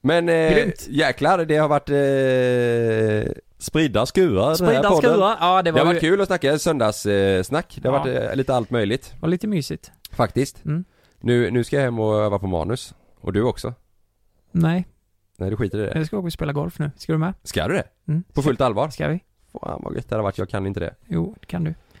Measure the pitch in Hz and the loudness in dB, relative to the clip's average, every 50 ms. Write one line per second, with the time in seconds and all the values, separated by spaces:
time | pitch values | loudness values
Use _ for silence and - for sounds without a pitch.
0 | _ 131 160 170 170 170 170 160 160 160 170 208 - 208 165 - - - 127 143 | _ 2 2 2 2 2 2 4 4 4 4 4 2 0 -4 -8 -10 -4 -2 0
1 | 156 139 123 - 139 151 190 180 165 156 156 151 156 147 147 143 - - 143 143 | 0 0 0 0 2 2 2 2 2 0 2 2 2 2 2 0 0 0 0 2
2 | 143 139 139 135 135 131 131 127 127 123 123 123 120 120 117 117 117 113 110 110 | 2 2 2 2 2 2 2 2 2 2 2 2 2 2 0 2 2 0 2 2
3 | 110 110 107 107 - - - - _ _ _ - - - - 151 160 147 98 - | 2 2 2 0 -2 -4 -6 -8 _ _ _ -14 -14 -4 0 0 0 2 2 0
4 | 117 - - 185 185 175 113 92 101 139 160 160 180 170 - - - 202 190 160 | 0 2 2 2 4 4 4 2 2 2 2 2 2 4 4 4 4 4 4 4
5 | 147 - 160 175 190 202 226 - 170 175 185 190 180 165 160 131 139 165 175 165 | 4 4 4 4 4 2 2 2 2 2 2 4 2 2 2 4 4 4 2 2
6 | 151 156 180 202 196 - 190 175 - 135 147 156 - 175 160 143 117 107 104 - | 2 2 2 2 2 0 -2 0 2 0 0 2 0 0 0 2 2 0 0 -2
7 | - 104 101 98 98 98 98 92 95 - 135 156 180 _ - - - 131 131 139 | -2 0 2 2 4 4 2 2 0 -2 -2 -4 -4 _ -14 -6 -2 0 0 0
8 | - 135 127 127 113 110 - 135 131 127 135 123 113 - 127 120 107 101 110 135 | -2 -2 -4 -2 -4 -4 -2 -4 -2 0 0 -2 -2 0 -2 0 0 0 -2 -4
9 | - - - - - 160 175 180 - 214 208 175 139 - 156 - - - _ _ | -4 -10 -18 -8 -4 -2 -2 -2 -2 -4 -4 -4 -4 -6 -10 -12 -14 -20 _ _
10 | _ - - - 120 - - - 135 - - - - - 147 170 180 _ _ _ | _ -20 -2 -2 -2 0 0 -2 -2 -2 -4 -12 -8 -6 -6 -6 -6 _ _ _
11 | _ _ _ _ - 120 120 120 120 92 107 123 117 - - 143 139 127 120 113 | _ _ _ _ -2 0 2 2 2 2 0 0 -2 0 0 0 0 0 -2 -2
12 | 110 107 107 107 107 107 101 98 95 98 92 85 78 87 113 127 - - - _ | 0 0 2 2 0 0 0 -2 -2 -2 -2 -2 -2 -2 -4 -6 -8 -14 -20 _
13 | _ _ _ _ - - 92 101 113 123 110 - - 117 123 _ _ _ _ _ | _ _ _ _ -10 -4 -2 0 0 0 -2 -4 -8 -10 -10 _ _ _ _ _
14 | _ _ _ _ _ _ _ _ _ _ _ 170 165 160 165 180 180 - _ _ | _ _ _ _ _ _ _ _ _ _ _ 0 0 2 0 -2 -4 -6 _ _
15 | _ _ _ _ _ _ _ _ - 95 - - 123 98 - 104 107 - - 160 | _ _ _ _ _ _ _ _ -6 -6 -4 -2 -4 -4 -2 -2 -4 -2 -2 -4
16 | 156 156 - 208 185 170 165 - - 151 143 147 147 170 - - 151 143 - - | -4 -4 -4 -6 -6 -6 -6 -6 -6 -4 -4 -4 -4 -6 -6 -6 -8 -8 -8 -12
17 | - - 160 160 156 180 190 - _ - - - 78 104 165 196 - - _ _ | -6 -4 -2 -2 -2 -2 -4 -8 _ -8 -6 -4 -2 -2 -2 -2 -4 -6 _ _
18 | _ - 147 160 180 _ - - 135 147 127 - 135 123 107 98 135 156 127 - | _ -4 -4 -4 -4 _ -4 0 0 0 2 2 0 0 2 0 -2 -4 -4 -4
19 | 156 151 156 180 _ _ _ _ _ _ _ - - - - - - - - - | -4 -2 -2 -4 _ _ _ _ _ _ _ -12 -10 -10 -10 -8 -8 -8 -8 -8
20 | 127 - - 110 107 98 95 - 98 98 - 104 98 98 98 - 87 - - _ | -6 -4 -4 -2 -2 -2 -2 -4 -8 -6 -4 -4 -4 -4 -4 -4 -6 -8 -8 _
21 | - - 190 170 165 190 220 - - _ - - 165 160 160 - _ _ _ - | -12 -6 -4 -4 -4 -4 -8 -16 -14 _ -6 -4 -4 -4 -6 -8 _ _ _ -20